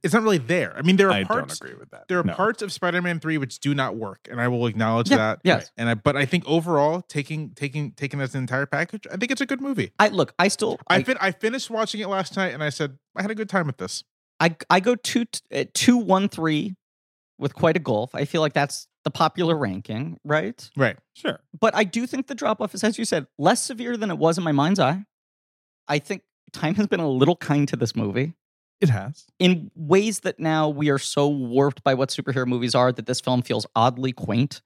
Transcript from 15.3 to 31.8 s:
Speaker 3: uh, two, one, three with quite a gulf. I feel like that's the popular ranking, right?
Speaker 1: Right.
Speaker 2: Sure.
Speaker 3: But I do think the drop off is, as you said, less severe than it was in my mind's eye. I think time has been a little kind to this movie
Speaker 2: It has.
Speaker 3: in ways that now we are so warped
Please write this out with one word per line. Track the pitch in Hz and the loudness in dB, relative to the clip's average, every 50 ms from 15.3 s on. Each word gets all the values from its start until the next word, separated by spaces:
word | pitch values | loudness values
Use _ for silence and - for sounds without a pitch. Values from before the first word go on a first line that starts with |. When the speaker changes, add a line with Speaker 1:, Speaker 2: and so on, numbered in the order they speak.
| - - _ _ - | -8 -14 _ _ -4
Speaker 3:
uh, | 139 131 - _ | -4 -4 -2 _
two, | - - - 247 247 | 4 4 6 6 6
one, | 220 175 190 190 196 196 | 4 4 2 2 2 0
three | - - 160 160 156 151 - 202 185 _ _ _ _ _ _ _ _ _ _ _ _ _ | -2 -2 -2 0 0 0 -2 -4 -8 _ _ _ _ _ _ _ _ _ _ _ _ _
with | - 139 - | -6 -6 0
quite | - - 165 156 | 2 2 4 4
a | 180 | 2
gulf. | 147 131 117 104 117 - - | 0 0 0 0 -2 -2 -4
I | - 143 | -4 -4
feel | 139 - 165 | -2 0 0
like | 156 147 - | 0 2 2
that's | 151 143 139 - - - _ _ _ _ | 2 0 0 -2 -12 -14 _ _ _ _
the | 165 | -6
popular | - - - 156 _ 175 180 165 165 | -4 -2 -4 -4 _ 0 0 0 2
ranking, | 151 135 101 92 98 101 - 110 110 143 165 170 - _ | 0 0 -2 -4 -6 -8 -8 -8 -8 -8 -8 -10 -12 _
right? | 147 147 156 175 208 240 - - - _ 143 | -2 -2 -2 -2 -4 -10 -12 -20 -12 _ 0
Speaker 1:
Right. | 135 110 - - _ _ _ | 0 0 0 -4 _ _ _
Speaker 2:
Sure. | - - 294 - - _ _ - 165 | -8 -6 -6 -6 -6 _ _ -4 2
Speaker 3:
But | - 226 - | 2 2 4
I | - 220 | 2 0
do | 180 - 233 247 | 0 0 -4 -4
think | - - 262 262 - | -4 -6 -6 -6 -6
the | 277 | -8
drop | 220 294 214 214 - | -4 -2 -2 -2 -2
off | 220 196 - | -4 -6 -4
is, | 190 | -2
as | 214 208 208 - | -2 -2 -2 -2
you | - | -4
said, | - 202 160 156 _ _ - | -2 -2 -2 -4 _ _ 2
less | 143 175 233 - | 2 2 4 2
severe | - - 262 220 240 240 240 214 | -2 -6 -8 -8 -6 -6 -4 -4
than | 214 208 | -4 -4
it | 170 | -2
was | 147 151 165 165 180 | 2 2 2 2 2
in | 175 | 0
my | 160 | 2
mind's | 147 139 143 170 202 185 | 2 2 4 4 4 4
eye. | 147 131 160 190 208 _ _ _ _ _ _ _ _ _ _ _ _ _ _ _ _ - | 2 2 2 -2 -6 _ _ _ _ _ _ _ _ _ _ _ _ _ _ _ _ -2
I | 147 151 | -2 -2
think | - - 202 180 _ _ _ _ _ - - | -2 -4 -10 -10 _ _ _ _ _ -20 -8
time | - - 151 175 | -4 -2 0 2
has | 202 208 | 2 2
been | 196 214 175 | 2 2 0
a | 165 147 | 0 0
little | 131 127 131 160 175 | 4 4 4 4 4
kind | _ - - 143 147 143 - | _ 0 0 2 2 2 0
to | - | 0
this | 117 117 110 - | -2 -2 -2 -2
movie | 120 110 101 95 120 139 165 - _ _ _ _ _ _ _ _ _ | -2 -4 -2 -2 -2 -4 -4 -6 _ _ _ _ _ _ _ _ _
Speaker 2:
It | 202 156 | 2 2
has. | 120 101 98 120 151 - _ _ _ _ | 2 2 -2 -8 -12 -14 _ _ _ _
Speaker 3:
in | 185 180 180 165 156 - _ | 4 4 4 2 -2 -12 _
ways | 165 160 143 175 196 208 226 202 - | -10 0 4 4 4 4 2 -4 -4
that | - 190 - - | -6 -6 -6 -4
now | 160 160 156 156 156 151 | -2 0 2 2 0 0
we | 147 143 151 147 | 0 0 0 2
are | 139 135 | 2 0
so | - - - 147 143 147 | -2 -2 0 2 2 2
warped | 147 139 127 117 120 131 139 143 135 - | 0 -2 -4 0 2 4 4 4 0 0